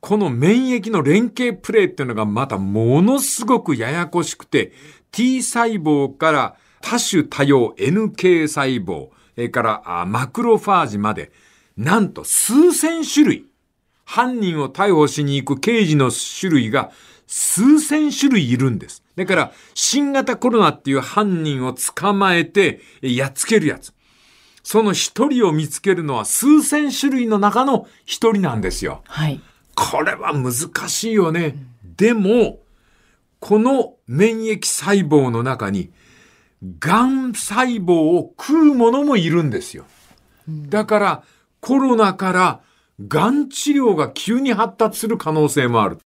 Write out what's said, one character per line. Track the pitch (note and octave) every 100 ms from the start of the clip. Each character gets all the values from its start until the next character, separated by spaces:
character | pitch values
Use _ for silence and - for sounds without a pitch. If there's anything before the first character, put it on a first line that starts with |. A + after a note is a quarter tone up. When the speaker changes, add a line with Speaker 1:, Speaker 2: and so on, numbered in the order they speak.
Speaker 1:
こ | - G#3
の | F#3
免 | A#2+ D3+ A#3 C4
疫 | B3 G#3+
の | G#3
連 | C3+ F3+ A#3 -
携 | B3
プ | F#3 -
レ | A3+ F#3
ー |
っ |
て | -
い | C3
う |
の |
が | A2
ま | G#2+ G#2 -
た | G2
も | G2 G#2 A2+ C#3
の | G3 C4+
す | - -
ご | A3+ B3
く | -
や | B2+ A2+
や | D#3+ F3
こ | F3
し | D#3+ -
く | -
て、 | C#3 G2+ _ - - _
T | - B3 C4
細 | - A#3+ A#3 G#3+
胞 | D#3 D3 C#3 C#3
か | D#3+
ら | D3 A#2 - _ _
多 | - A#3+
種 | - F#3+
多 | C#3 -
様 | C3+ C#3+ A2 -
エ | G#2
ヌ | F#3+ A3
ケ | - F#3 F3
ー | D#3
細 | D3 C3+ B2+
胞、 | F2+ D#2+ B1+ _ _
そ | -
れ | A#2
か | B2
ら、 | A2+ G#2
あ、 | E2 F2 F2
マ | A2+ C3
ク | -
ロ | A#3+ G#3+
フ | -
ァ | F#3+
ー | C#3+
ジ | G#2
ま | G#2
で、 | F2+ D2 _ _ _ _ -
な | B2+ G#3+
ん | F#3+
と | -
数 | - - - B3 F4
千 | - D#4 E4
種 | D4+ - C#4
類、 | - - _ _ _ _ _
犯 | - - B3+ B3
人 | F#3+ D#3+
を | C3+
逮 | C3+ G3+
捕 | E3 D3
し | -
に | C#3+ C#3
行 | - C3
く |
刑 | - A#3
事 | F#3+ D3+
の | C3
種 | A#2+ - - F#3+
類 | D#3 A2
が | C3 - - - _ _
数 | - - - A#3+ D4+
千 | D4+ D4+ D4+
種 | C#4+ C#4+
類 | A#3+ B2+
い | A#2+
る | C3+
ん | G#2+
で | -
す。 | - _ -
だ | F#3
か |
ら、 | F3+ B2+ - -
新 | - - C4 C#4+
型 | C#4 C4 B3
コ | B3
ロ | A3+
ナ | F#3
っ | -
て | -
い |
う | C3+
犯 | B2+ - G#3 F3
人 | D#3 C3+ B2+
を |
捕 | - - - C4+
ま | G3 G3 E3+
え |
て、 | E3 F#3+ F3+ - - _
え、 | C3+ B2
や | C3+
っ |
つ | - -
け | A3
る | D#3
や | F2+
つ。 | - _ _ _ _ _ _ _
そ | - G#3+
の | G#3+
一 | F3+ - - C#4
人 | B3+
を | G3+
見 | D#3 D3+
つ | -
け | G3
る | F3+
の | D#3
は | B2
数 | G#2 - C4 D4+
千 | D4+ D4+ D4
種 | B3 C#4
類 | C4 A#3
の | G#3+
中 | G#3 G#3
の | C4 A#3+ - _
一 | - - A3+
人 | G#3
な | F3
ん | A2+
で | F#2
す | -
よ。 | D#2 C2+ -
Speaker 2:
は | - D3+
い。 | C3+ - _ _ -
Speaker 1:
こ | - -
れ | - -
は | -
難 | D3 B2+ A#2+ D#3+ - F3
し | - A3
い |
よ | G#3+ F3
ね。 | D#3+ D#3+ C#3+ C3+ -
Speaker 2:
う | -
ん。 | -
Speaker 1:
で | G#3+
も、 | A#3 F#3+ A#3+ F#3 - _ _ _ _ _ _ _ _
こ | - G#3
の | A#3 C4+ - _ -
免 | B2+ G#3+ A3+
疫 | A3 G#3+ -
細 | - D3 G3+
胞 | D#3+ D3 C3
の | A#2
中 | B2+ B2 G#2
に、 | G2 F2 _ _ _ _ _ _ _ F#2 E2+
が | D3+ G3+
ん | B3+ C4+ B3+
細 | A3 - G#3+ B3+ A#3
胞 | F3
を | E3+ D#3 F3 - -
食 | - D#4+ D4+
う |
も | C4+ A#3
の | C4
も | D4 A#3+
い | E3
る | E3+
ん | D3+
で | G#2
す | - -
よ。 | - _ _ _ _ _ -
Speaker 2:
う |
ん。 | D#3 D3
Speaker 1:
だ | G#3
か | G#3+ G#3+
ら、 | G3+ D3+ _ _ _ _
コ | - C4+
ロ | C4+
ナ | A#3 G#3
か | F#3 F#3+
ら | F3+ F3+ B2+ _ _ _ - G2+
が | D3+ G3
ん | C#4+ C4+
治 | - C#4+
療 | C#4+ B3+
が | E3+ C3
急 | - - A#3+
に | C4+
発 | G3+ A3 -
達 | A3 G#3+
す | A3
る | -
可 | D#3+
能 | D#3 D3+
性 | D3 B2+
も | A#2
あ | G2+
る。 | D#2+